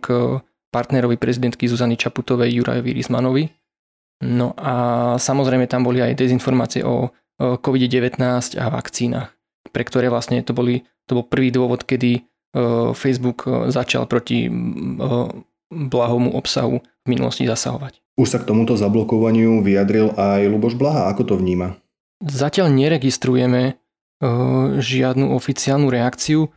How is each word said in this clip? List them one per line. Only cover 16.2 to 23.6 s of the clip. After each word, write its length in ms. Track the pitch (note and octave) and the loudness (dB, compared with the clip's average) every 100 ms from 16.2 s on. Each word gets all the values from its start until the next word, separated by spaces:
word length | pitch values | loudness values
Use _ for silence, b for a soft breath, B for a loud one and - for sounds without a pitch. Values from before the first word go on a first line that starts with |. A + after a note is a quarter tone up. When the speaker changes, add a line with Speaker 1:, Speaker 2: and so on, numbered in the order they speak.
| B2 C3 | 0 -2
Speaker 1:
obsahu 440 | - C3+ B2 A#2+ | -4 -2 -2 -2
v 260 | - _ - | -6 _ -4
minulosti 400 | B2+ B2 - B2 | -2 -2 -2 -2
zasahovať. 520 | A2+ B2+ A#2+ C3+ - _ - | -2 -4 -6 -10 -16 _ -2
Speaker 2:
Už 160 | B2 | 0
sa 80 | B2 | 0
k 80 | - | 0
tomuto 280 | A2 A2+ A2 | 2 2 2
zablokovaniu 840 | G2+ A2 G#2+ A2+ A2+ A2+ A2+ A2+ | 2 2 2 2 2 4 4 4
vyjadril 560 | G2 G2 G2 A2 G#2+ G#2 | 4 2 4 4 2 2
aj 320 | G2+ G2+ G2+ | 2 4 2
Ľuboš 280 | G#2+ A#2 B2 | 2 0 0
Blaha. 360 | C#3+ D3+ F#2+ | 0 0 0
Ako 120 | G2+ | 0
to 100 | G2+ F#2+ | 0 0
vníma? 400 | F#2 F#2 F2+ F2+ _ _ _ _ | 0 0 -4 -8 _ _ _ _
Speaker 1:
Zatiaľ 480 | D#3 C3+ C#3 - F3 | -6 -2 -2 2 4
neregistrujeme, 880 | C3+ D3 D#3+ C3 - C3 B2+ B2+ B2 | 4 4 2 0 0 0 2 2 2